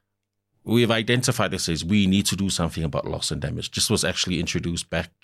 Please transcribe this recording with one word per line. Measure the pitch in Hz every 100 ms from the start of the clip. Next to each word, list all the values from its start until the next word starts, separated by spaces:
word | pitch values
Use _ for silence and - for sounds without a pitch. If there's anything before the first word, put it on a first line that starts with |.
| _ _ _ _ _ _
We | - 113
have | 117
identified | 113 113 123 131 - 95
this | 92 -
as | 82
we | 82 104 95
need | 98 95
to | 90
do | 95
something | - 82 80
about | 80 67 -
loss | 80 -
and | 71
damage. | - - -
This | - -
was | 101
actually | 85 87 - 87
introduced | 85 87 85 85 -
back | 85 87 _